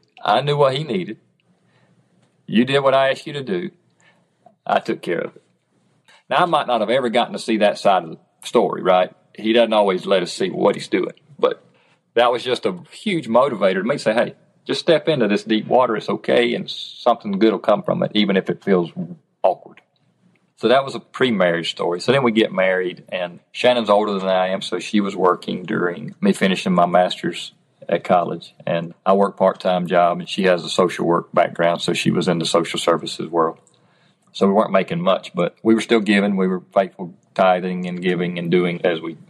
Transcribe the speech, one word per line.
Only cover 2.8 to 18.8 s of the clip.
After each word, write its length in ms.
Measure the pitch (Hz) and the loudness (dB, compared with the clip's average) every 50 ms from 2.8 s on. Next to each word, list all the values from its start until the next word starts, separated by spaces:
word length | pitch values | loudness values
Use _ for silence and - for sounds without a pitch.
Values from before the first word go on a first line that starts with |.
what 120 | 139 135 131 | 2 4 4
I 160 | 135 135 135 | 4 4 2
asked 160 | 127 - - | 0 -2 -6
you 80 | 156 143 | -10 -10
to 100 | 143 135 | -10 -6
do. 280 | 120 95 87 92 - - _ _ _ _ _ _ _ _ _ _ _ _ _ _ _ _ _ _ - | -6 -6 -6 -6 -8 -12 _ _ _ _ _ _ _ _ _ _ _ _ _ _ _ _ _ _ -2
I 120 | 101 - | -2 -2
took 220 | - - - - | 0 -4 -6 -6
care 200 | - - 85 - | -6 -6 -6 -6
of 140 | - - - | -6 -8 -12
it." 60 | - _ _ _ _ _ _ _ _ _ _ _ _ _ _ _ _ _ - | -16 _ _ _ _ _ _ _ _ _ _ _ _ _ _ _ _ _ -2
Now, 140 | 131 147 175 | 0 0 2
I 20 | |
might 220 | 175 160 147 - - | 2 2 0 0 0
not 140 | 123 113 | 0 0
have 100 | 104 101 | 0 0
ever 180 | 123 139 127 117 | 0 0 0 0
gotten 240 | 110 120 113 - 98 | 0 0 0 -2 -4
to 60 | 101 | -6
see 180 | - - 110 101 | -4 -2 0 2
that 220 | 104 104 101 - | 2 2 2 2
side 240 | - 104 95 90 85 | 2 2 2 2 0
of 80 | 80 | -4
the 80 | - - _ _ _ _ - | -10 -18 _ _ _ _ -8
story, 400 | - - 120 101 - - - 82 | -2 0 2 2 2 -2 -2 0
right? 280 | 92 90 90 92 - - _ _ _ _ | 2 4 4 2 0 -4 _ _ _ _
He 180 | - 101 110 | -6 -2 2
doesn't 220 | 113 120 117 107 110 | 2 4 4 4 4
always 320 | 107 104 98 92 90 82 | 2 4 2 2 0 0
let 160 | 95 98 92 | 0 0 0
us 100 | 87 82 | 0 -2
see 200 | - - 98 90 | -4 -4 -4 -4
what 240 | 85 90 95 101 98 | -2 0 0 0 0
he's 120 | - - - | 0 -4 -4
doing. 260 | 107 95 87 - - _ _ _ - - | -2 -2 -2 -4 -8 _ _ _ -4 0
But 240 | - - - - _ _ _ _ _ _ _ _ _ _ _ | 0 0 0 -2 _ _ _ _ _ _ _ _ _ _ _
that 180 | 117 120 123 | 2 2 4
was 120 | 127 117 107 | 2 0 -2
just 240 | 127 120 - - 104 | -4 -4 -2 -2 -4
a 160 | 90 87 85 - | -6 -6 -10 -18
huge 360 | - - - 214 180 160 131 113 | -20 -10 -6 -4 -4 -4 -2 0
motivator 540 | 113 123 143 147 120 92 101 95 92 95 | 2 2 2 2 0 0 0 0 0 0
to 20 | 92 | -2
me 120 | 123 151 | -2 -4
to 40 | - | -2
say, 140 | - 110 107 | -2 0 0
"Hey, 220 | 120 - - - - _ _ _ _ _ | 0 0 -2 -4 -10 _ _ _ _ _
just 160 | - 135 - | -6 -6 -2
step 300 | - 180 160 151 - 165 | 2 2 2 2 2 0
into 180 | 151 131 110 101 | 0 0 0 0
this 160 | 101 101 - | 0 -2 0
deep 220 | 110 110 107 - | -2 -2 -2 0
water. 300 | - 113 127 127 120 110 | 2 2 2 2 2 0
It's 120 | 104 - - | -2 -4 -4
okay, 460 | 101 - - - 131 123 120 120 120 | -6 -4 -2 0 2 2 2 2 0
and 160 | 98 - - | -4 -6 -8
something 680 | - - - - - - - 123 117 - - 104 98 95 | -12 -12 -14 -16 -16 -2 0 0 0 0 -2 -6 0 2
good 120 | 107 110 | 2 2
will 60 | 101 90 | 2 2
come 240 | - - 104 101 | 2 0 0 0
from 220 | - - 92 90 90 | 0 -2 -2 -2 -2
it, 80 | - - | -2 0
even 240 | 107 104 95 95 95 | 0 0 2 0 0
if 100 | - - | 0 -2
it 160 | 85 - - | -4 -6 -2
feels 280 | 101 95 90 | 0 2 2